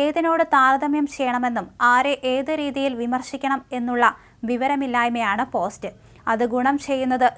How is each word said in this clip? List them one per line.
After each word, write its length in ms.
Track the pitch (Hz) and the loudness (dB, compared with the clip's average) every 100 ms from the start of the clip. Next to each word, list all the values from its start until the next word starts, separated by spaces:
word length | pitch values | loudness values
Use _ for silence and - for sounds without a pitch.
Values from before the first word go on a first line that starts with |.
ഏതിനോട് 420 | 285 330 330 330 320 | 2 0 2 2 4
താരതമ്യം 520 | 277 262 269 294 302 285 | 4 4 4 0 0 -2
ചെയ്യണമെന്നും 520 | - 254 240 247 233 180 - 240 | -2 -2 -2 -2 -4 -6 0 4
ആരെ 220 | 247 277 277 254 | 4 2 -2 -2
ഏത് 180 | 254 277 311 | -2 -2 -4
രീതിയിൽ 320 | 285 269 269 233 | -4 -2 -2 -2
വിമർശിക്കണം 600 | 240 247 254 269 269 269 - 254 | -4 -4 -6 -6 -2 -4 -4 -6
എന്നുള്ള 260 | 240 240 233 - - _ 226 | -2 2 2 2 -8 _ -4
വിവരമില്ലായ്മയാണ് 960 | 240 262 277 269 240 240 240 214 214 262 | -2 0 0 0 0 0 0 -2 -2 -2
പോസ്റ്റ്. 360 | 214 185 - 190 - - - - | -4 -4 -6 -12 -14 -20 -8 -4
അത് 100 | 226 240 | 0 0
ഗുണം 240 | 247 254 285 - | 0 0 0 -2
ചെയ്യുന്നത് 420 | 262 262 254 247 | -2 0 2 2